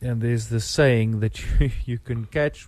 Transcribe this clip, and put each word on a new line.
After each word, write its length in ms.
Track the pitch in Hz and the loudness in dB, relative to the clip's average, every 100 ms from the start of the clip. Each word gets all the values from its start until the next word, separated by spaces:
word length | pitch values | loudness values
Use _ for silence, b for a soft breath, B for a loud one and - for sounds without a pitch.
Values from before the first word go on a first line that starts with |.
and 200 | 123 117 | -6 -2
there's 280 | 117 117 110 | 0 -2 -2
this 160 | 117 - | -4 -2
saying 560 | - 139 117 110 110 | 2 4 4 2 0
that 180 | 110 - - | -2 -4 0
<laughs> 100 | - | 2
you, 100 | 139 - - | 2 0 -4
you 140 | 117 | -6
can 260 | - 117 110 | -6 -8 -4
catch 420 | 151 147 147 | -2 -2 -4